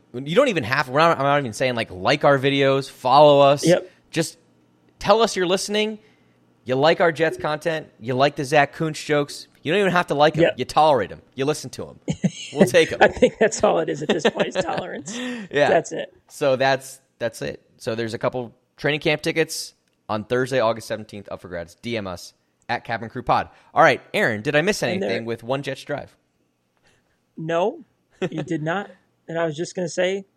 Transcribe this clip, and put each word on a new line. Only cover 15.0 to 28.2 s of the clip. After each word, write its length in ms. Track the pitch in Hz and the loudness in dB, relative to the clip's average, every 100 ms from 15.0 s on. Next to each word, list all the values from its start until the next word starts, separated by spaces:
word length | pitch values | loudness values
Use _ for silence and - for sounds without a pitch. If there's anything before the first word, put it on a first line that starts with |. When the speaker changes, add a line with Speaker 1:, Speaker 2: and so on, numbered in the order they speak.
| 147 240 | -12 -10
Speaker 1:
<laughs> 320 | 247 240 196 | -10 -10 -4
Yeah. 180 | 143 135 | 0 2
Speaker 2:
That's 220 | 151 - | 2 0
it. 240 | 156 - _ _ | -8 -12 _ _
Speaker 1:
So 260 | - 143 | -2 0
that's, 460 | 127 135 135 - - _ - | 2 2 0 -4 -20 _ -8
that's 240 | 117 - | -8 -6
it. 180 | 143 - _ _ | -10 -10 _ _
So 180 | 117 113 | -6 -4
there's 180 | 113 | -6
a 40 | 117 | -4
couple 360 | 127 127 113 _ _ - | -4 -4 -10 _ _ -6
training 240 | 143 147 | -4 -2
camp 220 | 156 151 | -2 -2
tickets 520 | 160 160 156 - - _ _ _ - | -2 -2 -4 -6 -12 _ _ _ -8
on 140 | 107 101 | -6 -2
Thursday, 340 | 123 127 131 | -2 0 0
August 260 | 113 113 - | 0 -2 -8
seventeenth, 420 | 107 104 104 - | -10 -12 -16 -14
up 120 | 90 | -14
for 80 | 92 | -12
grabs. 260 | 87 85 | -12 -12
D 220 | _ 117 110 | _ -8 -6
M 100 | 95 | -6
us 280 | 87 - _ _ _ - | -10 -14 _ _ _ -8
at 140 | 117 | -8
Cabin 240 | - 113 113 | -6 -8 -8
Crew 140 | 127 | -8
Pod. 260 | 135 120 85 _ _ | -2 -2 -2 _ _
All 100 | - | 4
right, 200 | 156 117 - | 4 4 -2
Aaron, 300 | 202 160 104 | -2 -2 -2
did 120 | 131 | -2
I 60 | 147 | 0
miss 220 | 185 202 | 0 -2
Speaker 2:
And 80 | 131 | -2
Speaker 1:
anything 180 | 101 117 | -4 -4
Speaker 2:
there 140 | 113 | -4
Speaker 1:
with 180 | 113 113 | -6 -8
One 200 | 117 135 | -4 -6
Jets 200 | 135 135 | -6 -10
Drive? 300 | - 139 - _ _ _ _ _ _ _ _ _ _ _ _ - | -10 -10 -12 _ _ _ _ _ _ _ _ _ _ _ _ -10
Speaker 2:
No, 480 | 160 165 208 330 - _ _ - | -4 -2 -2 -4 -16 _ _ -8